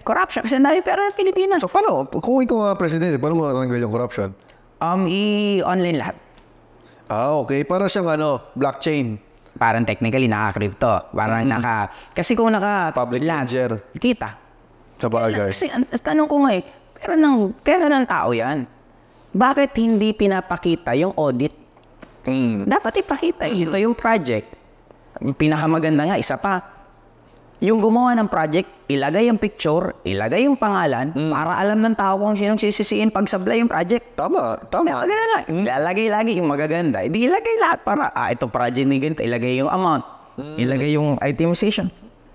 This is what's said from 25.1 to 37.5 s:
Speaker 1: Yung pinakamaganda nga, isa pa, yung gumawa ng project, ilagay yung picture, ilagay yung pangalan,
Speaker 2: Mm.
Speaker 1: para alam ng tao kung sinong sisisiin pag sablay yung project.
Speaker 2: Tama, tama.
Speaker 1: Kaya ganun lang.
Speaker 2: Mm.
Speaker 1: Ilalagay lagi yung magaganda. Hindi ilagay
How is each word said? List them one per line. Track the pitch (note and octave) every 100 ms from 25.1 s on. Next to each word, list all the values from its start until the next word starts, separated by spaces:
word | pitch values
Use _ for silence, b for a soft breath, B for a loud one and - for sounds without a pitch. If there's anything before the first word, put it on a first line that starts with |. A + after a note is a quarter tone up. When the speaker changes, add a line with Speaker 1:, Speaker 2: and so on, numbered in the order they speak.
| -
Speaker 1:
Yung | B2+
pinakamaganda | C3+ D3+ D3+ D#3 D#3+ D#3 D3+
nga, | D#3 F#3+
isa | A2+ C3+
pa, | G3+ F#3 - - - - - _ - - - -
yung | F3+ A3
gumawa | G#3+ A#3 B3
ng | A#3+ G#3
project, | F3+ D#3 D#3 F#3+ - -
ilagay | C#3 C#3 E3+ A#3
yung | A3
picture, | G#3+ - D#3+ D#3+ F#3 -
ilagay | - F#2+ A2 E3
yung | C4+ C4+
pangalan, | G#3+ G3 E3 A#2+ C3+
Speaker 2:
Mm. | D#3+ D#3
Speaker 1:
para | D3 D#3+
alam | F3+ G3 G#3+
ng | A3
tao | A3 G3 F#3+
kung | G#3
sinong | G#3 G3+ G#3+
sisisiin | G#3 G#3 G#3 G#3 A3
pag | G#3+
sablay | G#3 G3 F#3 A3+
yung | A#3
project. | - F3 A#3 -
Speaker 2:
Tama, | - E3+ F#4 A#2+ A2 -
tama. | C#4 E4+ C4
Speaker 1:
Kaya | F4
ganun | G#4+ A4+
lang. | A4 -
Speaker 2:
Mm. | D#3+
Speaker 1:
Ilalagay | G#3 C3 D#3+ F#3 A3
lagi | G#3 A3+ F#3
yung | E3
magaganda. | C#3+ D3+ E3 E3+ G2+
Hindi | G2 F#3+
ilagay | B3 F#4+ A4+